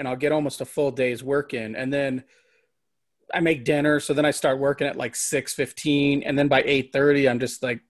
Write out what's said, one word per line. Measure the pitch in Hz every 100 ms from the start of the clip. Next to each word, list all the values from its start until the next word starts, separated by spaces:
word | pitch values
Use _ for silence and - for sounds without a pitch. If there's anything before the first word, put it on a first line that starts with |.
and | 135
I'll | 127
get | 143
almost | 151 147 -
a |
full | 131 - 143
day's | 123 127 117
work | 127 143 143
in." | 123 110 110
And | 131
then | 143 139 131 - _ _ _ _ _ _ _ _ _ -
I | -
make | 165 151
dinner, | 120 147 147 147
so | -
then | 143
I | 147
start | - 147 135
working | 139 143 143
at, | 131
like, | 123 -
six | - 143 -
fifteen, | - 135 - 156 143 143 143
and | - 139
then | 143
by | 135
eight | 135 139 131
thirty, | 139 143 143 135
I'm | 120
just | 123 -
like, | 127 117 _